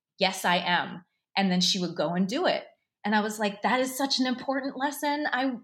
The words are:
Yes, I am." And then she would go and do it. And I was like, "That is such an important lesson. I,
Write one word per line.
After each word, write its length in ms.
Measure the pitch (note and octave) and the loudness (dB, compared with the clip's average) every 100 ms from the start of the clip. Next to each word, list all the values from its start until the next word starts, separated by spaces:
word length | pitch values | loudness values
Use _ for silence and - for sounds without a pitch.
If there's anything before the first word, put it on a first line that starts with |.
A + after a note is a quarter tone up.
| _ - | _ -2
Yes, 280 | F#3 F#3 G3 | 0 2 2
I 120 | F3 | 2
am." 480 | F3 E3+ C3+ - - _ _ - | 2 0 0 -8 -16 _ _ 0
And 140 | F#3+ | 2
then 100 | F3+ | 4
she 180 | F3+ F#3+ | 2 2
would 160 | F3 E3+ | -2 -2
go 200 | D#3 F3 | -2 0
and 120 | F#3+ | 0
do 200 | C4+ E4+ | 0 0
it. 160 | D3 - _ _ _ G#3 | 0 -4 _ _ _ 0
And 100 | G#3+ | 0
I 60 | |
was 160 | G#3+ G#3+ | 0 0
like, 240 | G#3 G3+ | -2 0
"That 180 | G3+ B3+ | 0 2
is 160 | C4 - | 0 0
such 240 | C#4 - | 0 0
an 60 | B3+ | 0
important 520 | B3 - C4+ C4+ C4 | -2 -2 -4 -4 -4
lesson. 500 | C#4+ C#4+ D4 D4 D4 | -4 -2 -2 0 -2
I, 200 | B3+ C4+ A#3+ | 0 -2 -2